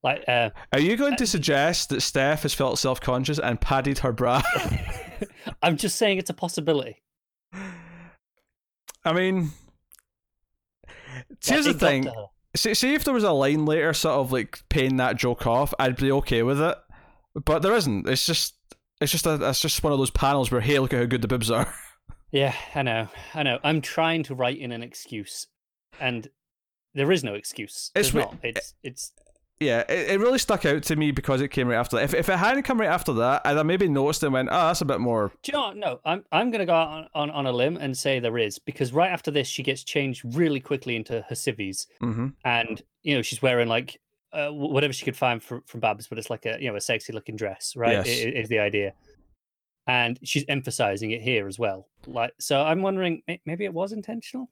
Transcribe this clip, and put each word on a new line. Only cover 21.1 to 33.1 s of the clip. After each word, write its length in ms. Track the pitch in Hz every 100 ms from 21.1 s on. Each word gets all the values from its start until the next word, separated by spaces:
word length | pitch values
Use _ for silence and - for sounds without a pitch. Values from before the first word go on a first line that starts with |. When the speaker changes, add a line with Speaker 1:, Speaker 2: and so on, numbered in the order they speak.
| 123
Speaker 2:
the 40 | 110
boobs 220 | 127 110
are." 220 | 117 131 -
<laughs> 60 | - _ - - _
Speaker 1:
Yeah, 240 | 143 135 - - 151
I 60 |
know, 260 | 131 113 110 - -
I 80 | 160
know. 140 | 143 123
I'm 160 | 147 160
trying 420 | - - 160 165
to 100 | 147 131
write 220 | 123 139
in 120 | 127
an 100 | 117
excuse, 640 | 120 - - 113 101 - - _ _ _ _ -
and 280 | 131 120 110 _ _ _ _ _ _
there 160 | 139 139
is 100 | 185
no 100 | 123
excuse. 560 | 104 - - 104 - - 190
Speaker 2:
It's 140 | 202
Speaker 1:
There's 20 |
Speaker 2:
wi- 180 | - 104
Speaker 1:
not. 100 | -
It's, 300 | 120 - - _
it's 280 | 135 127 - _ _ _ _ _
Speaker 2:
Yeah, 200 | 147 117 -
it, 220 | 180 143
it 100 | 196
really 180 | 233 262
stuck 240 | - 208
out 200 | 160 151
to 120 | - 156
me 140 | 151
because 280 | 131 - 131
it 80 | 139
came 180 | - 123
right 80 | 113
after 180 | 123 117
that. 60 |
If, 100 | 139
if 140 | - -
it 80 | 185
hadn't 260 | 202 269
come 160 | 269 247
right 80 | 202
after 240 | 175 -